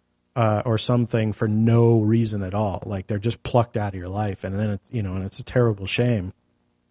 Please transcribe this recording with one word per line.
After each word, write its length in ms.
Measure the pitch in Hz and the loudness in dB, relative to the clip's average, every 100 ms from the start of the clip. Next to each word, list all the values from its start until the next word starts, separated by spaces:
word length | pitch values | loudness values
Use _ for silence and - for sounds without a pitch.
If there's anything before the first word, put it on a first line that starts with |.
| _ _ _ - | _ _ _ 0
uh, 240 | 113 104 123 | 2 2 0
or 120 | 110 | 0
something 560 | - 123 117 117 110 | 2 2 2 0 -2
for 160 | 101 110 | -2 0
no 500 | 107 113 117 117 117 | 2 4 6 6 4
reason 420 | 107 117 113 104 | 4 2 0 -2
at 100 | 95 | -4
all. 280 | 101 107 87 - | -4 -4 -4 -6
Like, 220 | 113 - | -8 -4
they're 120 | 104 | -4
just 240 | 113 110 | -2 -4
plucked 320 | - 123 113 113 | 0 0 2 -2
out 140 | 104 | -4
of 60 | 95 | -6
your 80 | 90 | -8
life. 380 | 101 104 95 95 | -4 -4 -4 -6
And 120 | 98 | -4
then, 120 | 107 | -2
it's, 200 | 101 - | -4 -6
you 140 | 120 | -6
know, 80 | 98 | -4
and 120 | 95 95 | -4 -6
it's 140 | - | -8
a 40 | |
terrible 420 | - 127 120 101 95 | -2 2 2 0 -4
shame. 460 | - 123 113 90 - _ _ _ _ _ | -2 0 0 -4 -12 _ _ _ _ _